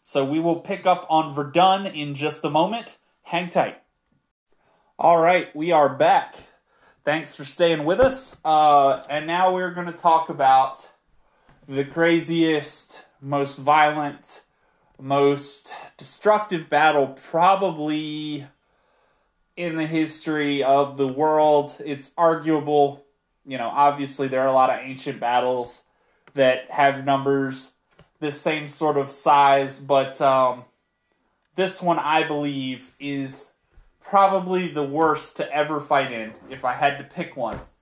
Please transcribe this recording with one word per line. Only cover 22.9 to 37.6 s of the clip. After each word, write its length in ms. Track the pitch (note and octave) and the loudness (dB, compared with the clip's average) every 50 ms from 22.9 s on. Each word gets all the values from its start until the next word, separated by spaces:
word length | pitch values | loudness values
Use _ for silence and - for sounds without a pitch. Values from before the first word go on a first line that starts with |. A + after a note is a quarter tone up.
| C#3 - _ _ _ _ _ _ _ _ _ | 0 -8 _ _ _ _ _ _ _ _ _
You 100 | C#3 C3+ | -12 -8
know, 140 | B2+ A#2 A#2 - | -8 -6 -6 0
obviously 560 | C3+ C#3+ C#3+ C#3+ C#3+ C#3 C3 - - C#3 C3+ | 2 2 2 2 0 -8 -8 -6 -6 -6 -2
there 140 | B2+ C3 C3 | -2 0 0
are 60 | C3+ | 2
a 40 | C3 | 4
lot 160 | C3 B2+ C3 | 4 4 4
of 120 | B2+ - | 2 -2
ancient 380 | B2+ C3 C3 B2+ - D3 B2+ A2 | -6 -12 -14 -12 -10 -10 -10 -6
battles 680 | B2 A#2+ A#2+ B2 B2 B2+ B2+ B2 A#2+ A#2+ - - _ _ _ _ _ _ _ _ _ _ _ | -4 0 0 0 0 0 -2 -4 -6 -8 -12 -18 _ _ _ _ _ _ _ _ _ _ _
that 360 | C#3+ C3+ B2+ B2+ B2+ - - | 2 4 4 4 2 -4 -10
have 360 | - - C#3+ C#3 C3+ C3 C3+ | -2 2 2 2 2 0 -2
numbers 680 | C#3+ C#3 C3+ C3 C3+ C#3 C#3 C3+ C3 C3 C3 - - _ _ _ _ _ _ - _ _ _ | -2 -2 0 0 0 0 0 0 -4 -6 -10 -14 -18 _ _ _ _ _ _ -20 _ _ _
the 100 | D#3 D3+ C#3+ | -8 -8 -8
same 360 | - - F3+ D#3 D3+ D3+ C#3+ | -4 -4 -4 -4 -4 -6 -10
sort 280 | - - D#3+ D3+ C#3+ | -8 -4 -2 -2 0
of 140 | C#3 C3+ C3+ | -2 -2 -4
size, 680 | - - - D#3+ D3 C#3+ C#3+ C#3 C#3 C#3 C3+ C3+ C3+ - | -8 -4 2 4 6 6 6 6 4 4 2 -2 -8 -14
but, 400 | C#3+ C3+ C#3 C3+ C3+ C3 - - D3+ | -4 0 2 2 2 0 -4 0 2
um, 420 | C#3 C3 C3 C3 B2+ A#2+ B2 A#2+ _ _ _ _ _ _ _ _ _ _ _ _ _ _ _ _ _ _ | 2 4 4 2 0 0 -4 -12 _ _ _ _ _ _ _ _ _ _ _ _ _ _ _ _ _ _
this 260 | - F#3+ F3+ - - F#3 | -2 -2 -2 -2 -4 -2
one, 160 | F3 E3 D3+ | -2 -2 0
I 240 | - D3 D#3 D#3+ D#3 | 0 0 0 0 0
believe, 680 | D3+ D3+ D3 D3 C#3+ C#3 C#3 C3 C3 B2+ A#2+ - - _ _ | 0 -2 -4 -4 -4 -4 -6 -6 -6 -8 -10 -12 -20 _ _
is 540 | C#3+ C#3+ C#3+ C#3 C3+ C3 C3 - - - _ _ _ _ _ - _ _ _ _ | -10 -8 -6 -6 -6 -8 -10 -12 -14 -16 _ _ _ _ _ -20 _ _ _ _
probably 680 | _ - - G3 G3 F#3+ F#3+ F#3+ F3+ F3+ F#3 F#3 F3+ E3+ | _ 0 4 4 4 6 4 0 -2 -2 -2 -2 -2 -2
the 160 | D3 D3+ C#3+ | -4 -4 -4
worst 520 | C3+ C#3 D#3 E3 D#3 D3 D3 - - - - | -4 0 0 2 2 0 -2 -6 -12 -8 -10
to 140 | D3+ - C3+ | -10 -6 -2
ever 260 | D3 D3 D3+ D#3 D3 | -2 -2 -2 -2 -8
fight 320 | D3 - D3+ C#3 C3 B2+ | -2 0 0 0 0 -2
in, 220 | A#2+ A2+ A2 G#2+ A2 - - - | -6 -10 -10 -12 -14 -20 -20 -18
if 160 | C3 B2 - | -18 -8 -6
I 80 | B2 A#2 | -6 -4
had 220 | - D3 C#3+ C3+ C#3 | 0 -2 -2 -2 -2
to 60 | C#3 | -14
pick 320 | - - - D#3+ - - | -16 -12 -12 -12 -10 -8
one. 240 | C3+ A#2+ A2 G#2 - | -8 -8 -8 -8 -10